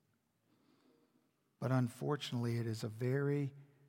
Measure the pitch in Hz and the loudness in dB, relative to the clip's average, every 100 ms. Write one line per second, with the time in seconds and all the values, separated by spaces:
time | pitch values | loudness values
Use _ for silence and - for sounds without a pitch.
0 | _ _ _ _ _ _ _ _ _ _ | _ _ _ _ _ _ _ _ _ _
1 | _ _ _ _ _ - 123 131 120 - | _ _ _ _ _ -4 2 4 2 0
2 | 143 143 - 123 120 117 113 110 110 110 | -2 -2 -2 -2 0 0 -2 -2 -4 -2
3 | 123 139 143 143 139 - - - | 0 2 2 2 0 -4 -20 -20